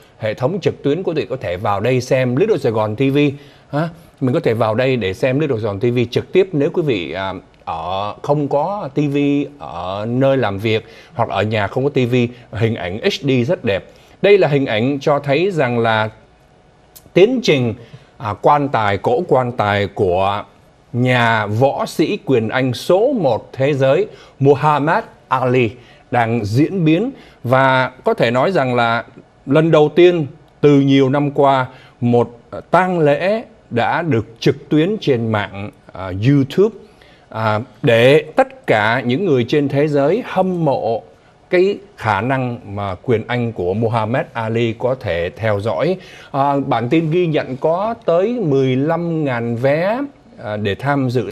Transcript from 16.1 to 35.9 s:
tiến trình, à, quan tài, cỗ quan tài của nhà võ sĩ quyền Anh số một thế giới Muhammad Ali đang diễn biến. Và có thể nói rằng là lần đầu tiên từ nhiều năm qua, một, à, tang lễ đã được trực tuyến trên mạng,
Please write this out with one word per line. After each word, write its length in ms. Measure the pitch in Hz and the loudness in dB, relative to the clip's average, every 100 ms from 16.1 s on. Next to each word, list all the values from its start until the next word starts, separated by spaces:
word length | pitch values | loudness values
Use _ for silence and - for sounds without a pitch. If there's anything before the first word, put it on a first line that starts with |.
| - _ _ _ _ _ _ _ - - | -6 _ _ _ _ _ _ _ -20 -4
tiến 260 | 165 208 254 | 4 4 4
trình, 320 | - 143 120 104 - - - - | 0 0 0 -4 -12 -20 -20 -12
à, 160 | 104 101 | -8 -2
quan 260 | 156 147 139 | 2 2 2
tài, 300 | 127 104 101 | 0 0 0
cỗ 240 | 117 120 180 | 0 -2 0
quan 240 | 135 123 | 0 0
tài 340 | 120 104 101 101 | -2 0 0 -2
của 580 | - 98 87 95 101 - _ _ _ _ | -2 0 0 0 -2 -8 _ _ _ _
nhà 540 | 120 127 123 117 113 104 | -2 0 2 2 2 0
võ 400 | 110 135 139 220 | 0 0 0 -4
sĩ 320 | - 156 202 | -2 -2 -2
quyền 240 | - 123 110 | 0 0 0
Anh 260 | 131 131 | 0 -2
số 380 | 120 - 180 247 | -2 0 2 2
một 400 | 262 147 104 - | 0 0 -2 -4
thế 220 | - 135 | -4 -2
giới 320 | 139 135 151 208 - - - | 2 2 2 -2 -8 -18 0
Muhammad 680 | 135 135 151 147 147 196 - - - | 4 4 4 2 2 -2 -4 -14 -4
Ali 420 | 131 127 127 113 - - - _ | -2 2 2 0 -4 -18 -20 _
đang 340 | 120 113 117 | -2 0 0
diễn 400 | 104 117 156 196 | 0 0 0 0
biến. 260 | 156 165 240 - - - | 2 2 0 -8 -18 -12
Và 460 | 117 131 135 131 127 - | 0 2 4 2 0 -2
có 100 | - | -2
thể 160 | 226 143 | 0 2
nói 220 | 127 156 | 2 0
rằng 220 | 180 131 | 0 0
là 300 | 123 117 117 - - - _ - | 2 2 0 -4 -14 -20 _ 0
lần 240 | 156 165 | 2 4
đầu 200 | 160 151 | 4 4
tiên 320 | 156 175 175 139 - _ _ | 6 6 4 -2 -10 _ _
từ 200 | 147 139 | 4 6
nhiều 280 | 139 135 131 | 6 4 4
năm 220 | 143 147 | 2 0
qua, 360 | 143 139 135 127 - - - | 2 4 4 0 -8 -20 -4
một, 380 | 120 120 117 - - | 2 2 2 -4 -16
à, 100 | - - | -16 0
tang 280 | 170 185 175 | 2 2 2
lễ 440 | 151 147 180 226 - - - | 2 2 0 -2 -6 -18 -6
đã 320 | 117 110 139 | -2 0 0
được 240 | 170 113 - - | 0 0 -2 -2
trực 280 | 156 139 - | 0 0 0
tuyến 280 | 151 170 214 | 0 2 0
trên 320 | - 123 117 | 0 0 0
mạng, 380 | 107 98 98 104 - - | -2 -4 -8 -12 -14 -18